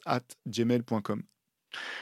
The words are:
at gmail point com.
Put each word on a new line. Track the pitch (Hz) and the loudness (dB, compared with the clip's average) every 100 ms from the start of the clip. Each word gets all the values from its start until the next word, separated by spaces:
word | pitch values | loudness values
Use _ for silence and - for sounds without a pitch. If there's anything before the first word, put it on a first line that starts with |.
| - | 0
at | 127 - - 123 | 0 -2 -14 -6
gmail | 107 117 123 | 0 4 4
point | 120 110 | 2 -2
com. | 104 104 - _ _ _ _ - - - | 0 -6 -6 _ _ _ _ -12 -10 -10